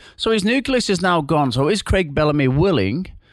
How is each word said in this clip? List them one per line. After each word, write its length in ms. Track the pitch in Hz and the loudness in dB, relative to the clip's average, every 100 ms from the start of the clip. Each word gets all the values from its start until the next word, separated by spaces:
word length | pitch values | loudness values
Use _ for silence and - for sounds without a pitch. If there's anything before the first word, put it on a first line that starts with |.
| - - | -18 -8
So 140 | - | -2
his 140 | 220 196 | 0 0
nucleus 460 | 262 247 254 - | -2 0 -2 0
is 100 | 190 | -2
now 200 | 185 170 | 0 0
gone. 320 | 143 156 139 | 0 0 0
So 160 | 117 143 | 0 0
is 120 | 202 | 0
Craig 320 | - 196 165 143 | 0 0 0 0
Bellamy 340 | 151 147 135 | 0 2 2
willing 580 | 135 190 156 98 131 185 - _ | 2 2 2 0 -2 -6 -12 _